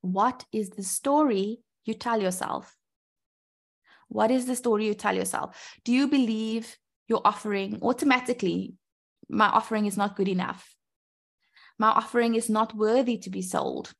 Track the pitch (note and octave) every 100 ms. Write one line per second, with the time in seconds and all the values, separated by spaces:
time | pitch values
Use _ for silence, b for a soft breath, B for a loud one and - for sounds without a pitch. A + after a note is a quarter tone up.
0 | F3+ F#3 A3+ B3+ - A3 G3 - F#3+ -
1 | C#4 D4 D4+ G3+ G3+ A3+ _ _ - A3
2 | A#3+ A3+ F#3 F#3 - - - _ _ _
3 | _ _ _ _ _ _ _ _ b b
4 | b G#3+ A3 C4 B3+ B3 A#3+ G#3 G#3+ G#3
5 | G#3 F#3+ F#3+ - - - - - - B3
6 | C#4 C#4+ A#3+ A3 A3 A3+ A3+ - _ _
7 | _ A3 - G#3 G#3+ G3+ G3 G#3 - B3
8 | D4 B3+ B3+ B3 F#3+ F3 F#3+ - _ _
9 | _ _ - - G#3 - A3 A3 G#3 G3
10 | G3+ G3+ F#3+ F#3 - - - _ _ _
11 | _ _ _ _ b b b _ A3 -
12 | - A#3+ A#3 A3+ A3 G#3+ A3 A3 G#3+ A#3+
13 | B3 A#3 - F#3+ F#3 D#2+ C2+ C2 - -